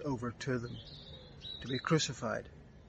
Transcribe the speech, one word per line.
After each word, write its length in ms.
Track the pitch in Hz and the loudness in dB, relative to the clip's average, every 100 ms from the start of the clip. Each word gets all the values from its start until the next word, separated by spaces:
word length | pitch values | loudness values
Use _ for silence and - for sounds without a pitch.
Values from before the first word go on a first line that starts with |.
| 147 | 0
over 260 | 123 120 | 2 0
to 260 | - - 127 | 0 2 2
them 180 | 120 117 - - - - - - - - | 2 -4 -8 -12 -12 -12 -12 -12 -8 -6
to 80 | 117 | 0
be 100 | 131 | 0
crucified. 680 | - 160 - 127 117 110 - - - - | 6 6 6 2 0 0 -2 -10 -16 -16